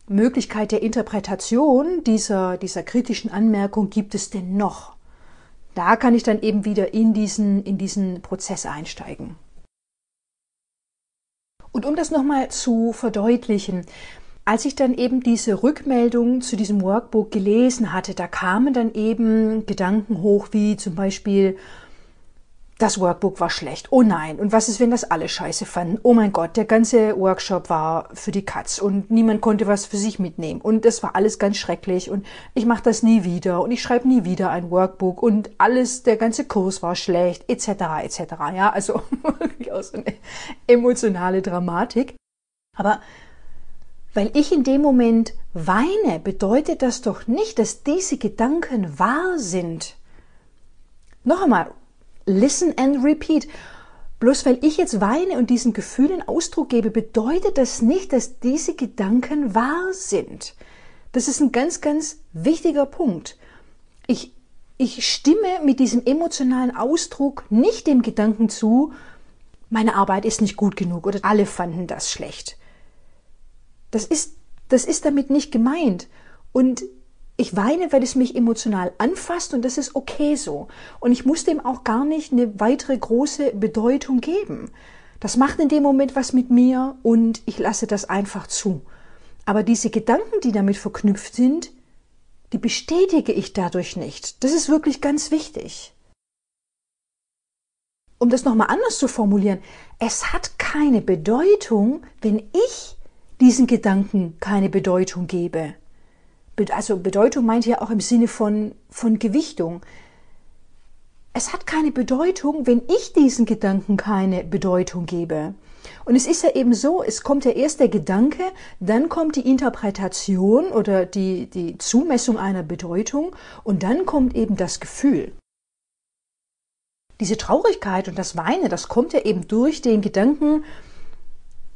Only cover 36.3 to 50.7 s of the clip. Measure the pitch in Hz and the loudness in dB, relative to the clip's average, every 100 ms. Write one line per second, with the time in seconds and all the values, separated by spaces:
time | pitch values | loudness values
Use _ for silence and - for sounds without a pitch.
36.3 | 226 269 214 185 190 170 180 - 175 180 | -2 -2 -2 -2 -2 -4 -4 -2 0 0
37.3 | 175 - 240 - 196 170 156 - - 170 | -2 -6 -4 -4 -4 -4 -4 -6 -10 -10
38.3 | 165 147 185 202 202 202 220 - 254 311 | -8 -6 0 0 0 -2 -4 -4 -6 -4
39.3 | - 330 - - - - - - - - | -4 -4 -8 -10 -10 -10 -10 -8 -10 -12
40.3 | - - - - 240 240 240 226 180 180 | -16 -16 -4 4 4 4 2 0 0 0
41.3 | 190 190 175 180 170 - 226 269 - _ | -2 -2 -2 -2 -2 -2 -2 -4 -6 _
42.3 | _ _ _ _ - 196 - - - - | _ _ _ _ -4 -2 -2 -4 -20 -20
43.3 | - - - - - - - - - 208 | -16 -12 -10 -10 -12 -12 -14 -6 -2 0
44.3 | 294 294 330 254 269 294 254 233 226 226 | 2 2 2 2 4 4 4 4 4 2
45.3 | - - 180 156 190 302 415 359 160 202 | -4 -6 -4 0 2 2 2 0 -2 -4
46.3 | 117 196 247 302 311 254 - 220 190 - | -2 2 2 2 0 -2 -2 -4 -4 -2
47.3 | 269 440 - 214 - - 339 381 285 208 | -2 0 0 -2 -2 -2 -2 -2 -4 -4
48.3 | - 233 330 330 247 180 139 190 277 370 | -2 0 0 -2 -2 -2 0 0 0 -2
49.3 | 349 196 180 170 165 - - - - - | -4 -4 -4 -4 -8 -12 -18 -20 -20 -20
50.3 | - _ - - | -20 _ -20 -20